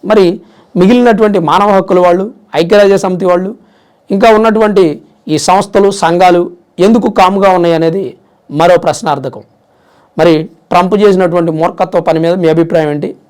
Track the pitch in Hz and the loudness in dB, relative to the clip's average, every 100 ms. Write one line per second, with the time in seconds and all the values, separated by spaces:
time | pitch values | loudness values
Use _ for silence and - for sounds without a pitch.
0 | 180 214 185 202 - _ _ - 185 247 | 0 2 2 -2 -10 _ _ -2 2 2
1 | 240 214 214 208 160 170 202 190 - 180 | 2 2 0 0 0 0 2 0 0 0
2 | 180 175 196 - _ 143 170 208 202 196 | 2 0 -4 -12 _ -4 0 2 2 2
3 | 190 185 185 175 185 233 _ _ _ _ | -2 -4 -2 -2 -2 -12 _ _ _ _
4 | _ 196 233 214 226 214 214 202 175 - | _ 0 2 2 2 0 0 2 0 -2
5 | _ _ - 151 - 185 202 202 202 196 | _ _ -6 -4 0 -2 0 0 0 0
6 | 165 175 180 175 175 - _ - 190 233 | -2 2 2 2 -2 -8 _ -2 0 2
7 | 226 208 185 196 196 185 170 165 165 165 | 0 0 0 2 0 2 0 0 -2 -4
8 | 151 - _ _ _ 143 170 180 165 147 | -8 -12 _ _ _ -2 2 2 0 -6
9 | 156 139 135 120 - _ _ _ _ _ | -4 -6 -6 -14 -20 _ _ _ _ _
10 | _ - 165 156 160 _ _ 180 185 208 | _ -2 2 2 -2 _ _ -2 0 2
11 | 208 185 180 175 170 156 165 - 185 185 | 2 2 0 -2 -2 -2 -4 -2 -4 -2
12 | 170 160 165 185 170 160 165 175 156 147 | -2 -2 0 0 0 0 0 0 -2 -4
13 | 160 - _ | -8 -12 _